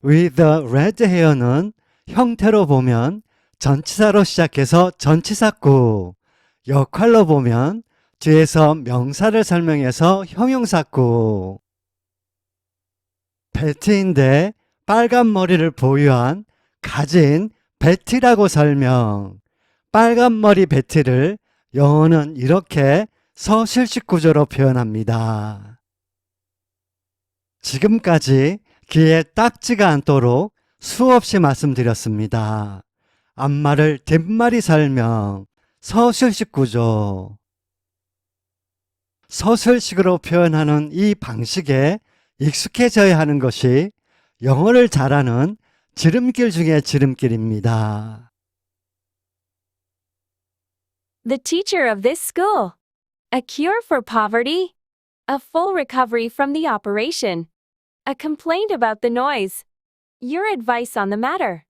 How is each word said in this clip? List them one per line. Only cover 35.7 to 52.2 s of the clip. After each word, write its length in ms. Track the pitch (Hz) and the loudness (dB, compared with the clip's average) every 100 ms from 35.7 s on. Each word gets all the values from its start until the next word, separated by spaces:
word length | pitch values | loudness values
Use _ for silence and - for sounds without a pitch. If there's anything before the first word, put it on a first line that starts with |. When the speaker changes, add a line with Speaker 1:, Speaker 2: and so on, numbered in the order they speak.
| _ | _
Speaker 1:
서술식 720 | - 214 240 226 254 196 220 | -4 0 0 2 -2 -2 -6
구조. 840 | - 131 117 117 110 101 95 98 104 _ _ _ _ _ _ _ _ _ _ _ _ _ _ _ _ _ _ _ | -4 -2 0 -2 -2 -4 -8 -12 -20 _ _ _ _ _ _ _ _ _ _ _ _ _ _ _ _ _ _ _
서술식으로 920 | - 202 226 233 247 - 180 185 180 | -6 0 0 2 0 0 -2 0 0
표현하는 680 | - 175 170 156 151 147 151 | 0 0 2 2 0 0 -2
이 200 | 170 208 202 | -2 -2 -2
방식에 840 | - 110 117 185 143 131 143 208 _ _ _ _ | -8 -10 -6 -6 -2 0 0 -2 _ _ _ _
익숙해져야 800 | 143 - - - 247 214 196 165 | -4 -4 -8 0 0 4 4 4
하는 200 | 151 143 | 0 0
것이 520 | 131 - 127 131 190 _ _ _ _ _ | -2 -2 0 2 0 _ _ _ _ _
영어를 460 | 123 131 196 247 240 | -2 0 4 4 2
잘하는 680 | 135 135 143 127 117 156 214 _ _ _ - | 0 0 0 0 0 -2 -6 _ _ _ -2
지름길 560 | 165 220 247 240 240 | 0 2 -2 0 -2
중의 300 | 170 160 151 | 0 0 0
지름길입니다. 1500 | - 143 135 127 127 113 110 107 117 113 107 104 110 110 120 _ _ _ _ _ _ _ _ _ _ _ _ _ _ _ _ _ _ _ _ _ _ _ _ _ _ _ _ _ 226 | 0 0 0 0 -2 -2 -4 -2 -2 -2 -2 -6 -10 -18 _ _ _ _ _ _ _ _ _ _ _ _ _ _ _ _ _ _ _ _ _ _ _ _ _ _ _ _ _ _ -8
Speaker 2:
The 100 | 262 | -8
teacher 540 | - 330 392 370 254 | -4 -4 -2 -2 -2
of 120 | 202 | -2
this 180 | 220 330 | -4 -4